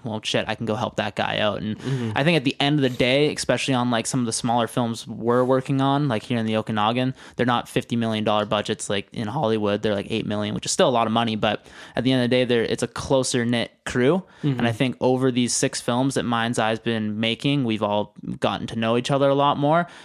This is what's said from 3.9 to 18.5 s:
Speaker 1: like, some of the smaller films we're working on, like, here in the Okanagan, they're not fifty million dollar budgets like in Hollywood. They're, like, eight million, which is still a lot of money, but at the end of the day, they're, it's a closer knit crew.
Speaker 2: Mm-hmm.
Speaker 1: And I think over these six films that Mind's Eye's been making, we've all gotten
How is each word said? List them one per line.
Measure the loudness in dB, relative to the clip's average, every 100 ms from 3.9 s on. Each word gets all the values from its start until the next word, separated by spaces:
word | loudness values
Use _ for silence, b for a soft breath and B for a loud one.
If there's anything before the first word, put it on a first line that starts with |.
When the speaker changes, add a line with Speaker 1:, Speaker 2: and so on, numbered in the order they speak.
Speaker 1:
like, | 0 0
some | -2
of | -2
the |
smaller | -2 0 0 0
films | 0 -2 -4 -10
we're | -4 2 4
working | 4 2 2 0
on, | 2 2 0
like, | -2
here | -2 -2
in | 0
the | -2
Okanagan, | 0 0 0 0 -2 -4 B
they're | -2
not | 0 0 -2
fifty | -4 -2 -2
million | -2 0
dollar | 2 0 2
budgets | -2 -2 -4 -4
like | -4 -4
in | -8 -6
Hollywood. | -2 0 2 0 0
They're, | 0 -2
like, | -2
eight | -4 -2
million, | -4 -4
which | -6 -2
is |
still | 2 4
a |
lot | 4 2
of |
money, | 2 0
but | 0 0 -2 B B B -2
at |
the | 0
end | 2
of | 2
the | 2
day, |
they're, | 2 2
it's | 0 -2
a | -4
closer | -6 0 0 2 0
knit | 0 0 -2 _
crew. | -4 0 2 2 B B
Speaker 2:
Mm-hmm. | -2 0
Speaker 1:
And | 0
I |
think | 0 -2 0
over | 0 2 2
these | 2 0
six | 0 -2 -2
films | -2 0 0
that | 0
Mind's | 0 0 0 0
Eye's | 0 0
been | -2 -2 -2 -2
making, | -2 0 0 0
we've | 0 0
all | 0 0 -2 -8 -10 -4
gotten | -2